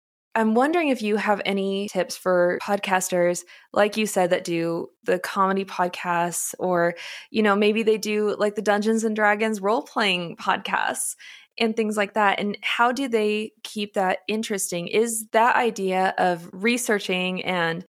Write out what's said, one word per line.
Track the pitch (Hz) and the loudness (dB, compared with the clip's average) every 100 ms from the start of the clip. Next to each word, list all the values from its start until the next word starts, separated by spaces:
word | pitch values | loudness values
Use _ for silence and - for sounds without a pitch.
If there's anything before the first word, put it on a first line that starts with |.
| _ _ _ | _ _ _
I'm | 226 220 226 | 0 2 4
wondering | 277 349 302 | 4 2 2
if | 240 | 0
you | 214 214 | 0 0
have | 202 202 - | 0 0 0
any | 196 196 196 202 | -2 -2 -4 -4
tips | 185 175 - | -4 -4 -4
for | 185 180 175 180 | 0 4 4 0
podcasters, | - 202 202 185 - 180 175 175 - - _ | -2 -4 0 0 0 2 2 0 -8 -20 _
like | - 208 214 | 0 2 0
you | 208 | 0
said, | 202 180 | 2 2
that | 180 | 0
do | 185 170 165 170 - _ | -2 -2 -2 -4 -6 _
the | - 180 | -2 -2
comedy | - 202 190 196 190 | -2 0 2 2 -2
podcasts, | - 180 - 185 170 175 165 - - | -2 -2 -2 -2 0 0 -2 -8 -4
or, | 180 175 170 170 - - - | 0 2 2 0 -10 -16 -4
you | 220 | 0
know, | 214 202 | 2 4
maybe | 208 214 | 4 2
they | 214 214 | 2 0
do, | 208 208 208 - | 0 -2 0 0
like, | 214 208 | -2 0
the | |
Dungeons | 208 208 208 226 | 0 2 2 0
and | 226 214 | 0 0
Dragons | 208 208 220 214 | 2 2 -2 -2
role-playing | 196 240 - - 208 180 170 - | 0 -2 -2 -2 0 0 -4 -6
podcasts | 202 190 190 - - - - - - - - - | -4 -4 -2 -2 -2 -4 -8 -10 -18 -20 -18 -2
and | 233 220 | -2 0
things | 214 214 | -2 -2
like | 202 | -2
that. | 220 202 - | 2 2 2
And | 202 202 | -2 -4
how | - - 240 | -4 2 2
do | 254 277 | 2 0
they | 226 214 214 214 - | 0 0 -2 -4 -12
keep | - 214 208 - | -12 -8 -4 0
that | 185 - - | 0 -2 -2
interesting? | 220 226 202 - 175 170 | -4 -4 -4 -4 -6 -2
Is | 208 233 220 220 | 0 0 -2 0
that | 226 233 - | 4 4 4
idea | 240 220 190 185 185 - | 2 0 0 2 2 2
of | 180 170 175 | 0 0 -6
researching | 185 220 240 - 208 196 185 185 185 | -2 0 0 0 0 0 -2 -2 -4
and | - 180 165 165 185 | -2 0 0 -2 -10